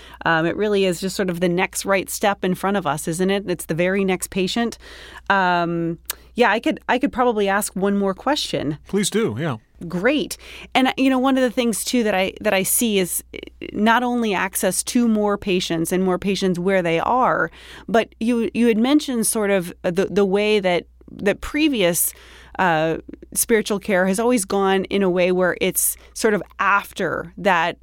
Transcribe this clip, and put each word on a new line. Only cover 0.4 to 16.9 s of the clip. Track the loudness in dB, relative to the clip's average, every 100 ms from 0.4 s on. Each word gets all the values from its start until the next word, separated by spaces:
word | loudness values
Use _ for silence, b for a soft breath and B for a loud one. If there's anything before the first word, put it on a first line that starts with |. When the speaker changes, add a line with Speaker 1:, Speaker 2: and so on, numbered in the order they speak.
| 0
Speaker 1:
it | 0
really | 0 2
is | 0 0
just | -4 -4
sort | -4
of | 0
the | 0
next | 0 -2 -4 -2
right | -2 -2
step | -2 -2 0
in | -2
front | -2 0 0
of | -2
us, | -2 -4
isn't | -2 0
it? | 0 -2
It's | -6 -4
the |
very | -2 0 0
next | 0 -2 -4
patient. | -4 -2 -2 -4 -6 B B B B B
Um, | 2 2 2 0 -2 -2 -6 -10 -14 B B
yeah, | 2
I | 2
could, | 0 -2 -2
I | 0
could | 0
probably | 0 0 2 0
ask | 0 -2 -2
one | 0 0
more | 0
question. | -2 -2 -2 -2 -4 -4 -6 -4
Speaker 2:
Please | -2 0
do, | 0 0 -2
yeah. | -4 -6 _ -16 -8
Speaker 1:
Great. | -2 0 0 -2 -8 B B B
And, | 0 0 2
you | 2
know, | 2
one | 2 2
of |
the | 2
things, | 0 -2 -2 -2
too, | 0
that | 2 0
I, | 0 -2
that | 0
I | 0
see | 2 0 2 2
is | 0 -4 -10 -14 -16 -14 -10
not | 0 2 2
only | 2 0 0
access | 0 -2 -2 -2 -2
to | -2 2 2
more | 2 2 0
patients | 0 -2 0 -2 0
and | 0
more | 0 0
patients | -2 0 0 0
where | 0 0
they | 2